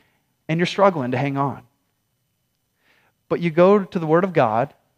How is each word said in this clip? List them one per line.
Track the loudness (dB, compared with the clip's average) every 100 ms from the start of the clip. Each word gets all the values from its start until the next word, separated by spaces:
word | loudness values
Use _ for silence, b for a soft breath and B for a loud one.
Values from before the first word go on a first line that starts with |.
| b b b _ -6
and | -2
you're | -2
struggling | 2 2 2 -4
to | -4
hang | -4 -4
on. | -4 -6 -16 _ _ _ _ _ _ _ _ _ _ _ _ _ _ _ _
But | -6
you | -4
go | 2 4 4
to | 0 -6
the | 0
Word | 0
of | 2
God, | 0 0 0 -4 -8 _